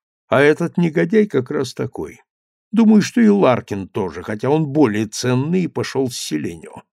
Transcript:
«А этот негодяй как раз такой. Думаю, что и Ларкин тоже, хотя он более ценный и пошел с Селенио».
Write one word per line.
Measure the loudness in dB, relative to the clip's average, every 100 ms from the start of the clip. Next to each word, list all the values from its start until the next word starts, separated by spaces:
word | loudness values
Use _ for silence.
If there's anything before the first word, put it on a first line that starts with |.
| _ _ -2
«А | 2
этот | 4 2 0 0
негодяй | 0 0 0 2 2
как | 0 -4
раз | -4 -6
такой. | -8 -10 -10 -14 -16 _ _ _ _ _
Думаю, | 2 6 6
что | 4 2
и | 4
Ларкин | 4 4 2 -2 -10 -8
тоже, | -6 -6 -8
хотя | -10 -6 -2
он | 0 0
более | 2 2 2 -4
ценный | -4 -2 -2 0 -2
и | -2
пошел | -4 -6 -4 -4
с | -6
Селенио». | -8 -6 -8 -10 -16 -20 -20